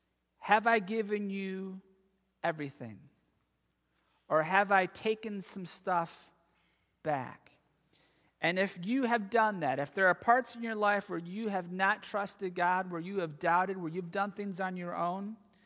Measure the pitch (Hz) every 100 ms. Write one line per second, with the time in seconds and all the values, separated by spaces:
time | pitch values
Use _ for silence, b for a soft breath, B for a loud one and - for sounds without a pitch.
0 | _ _ _ _ - 208 226 226 185 226
1 | 202 208 202 196 190 190 190 190 - _
2 | _ _ _ _ 165 156 143 - 120 101
3 | - _ _ _ _ _ _ _ _ _
4 | _ _ - 151 156 190 202 196 185 -
5 | 220 214 220 202 185 196 175 - 196 175
6 | 165 - - _ _ _ _ _ _ _
7 | 156 143 123 - _ _ _ _ _ b
8 | b b b b 165 185 196 180 180 262
9 | 240 233 196 226 220 196 143 135 143 196
10 | 190 175 - 247 247 240 233 220 202 202
11 | 196 170 170 196 226 190 175 185 196 214
12 | - 208 202 - 190 175 175 180 185 170
13 | 175 196 165 147 170 170 185 190 165 175
14 | 170 196 202 196 202 180 190 185 175 170
15 | 175 190 202 220 _ b